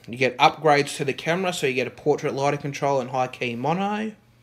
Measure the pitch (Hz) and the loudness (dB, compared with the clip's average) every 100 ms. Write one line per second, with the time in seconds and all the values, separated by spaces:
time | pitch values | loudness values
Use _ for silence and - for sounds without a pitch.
0 | - 120 131 123 151 156 156 143 139 - | -14 -2 0 4 4 4 4 4 2 -4
1 | 139 127 160 170 185 175 143 127 120 - | -4 -4 -2 -2 -2 -2 -2 0 -4 -2
2 | 151 139 151 131 143 143 143 139 143 139 | 0 0 -2 0 0 0 -4 -2 0 0
3 | 127 131 127 - 127 117 139 180 196 208 | 0 -2 -2 -2 -6 -2 -2 0 -2 -2
4 | 220 - _ _ | -6 -8 _ _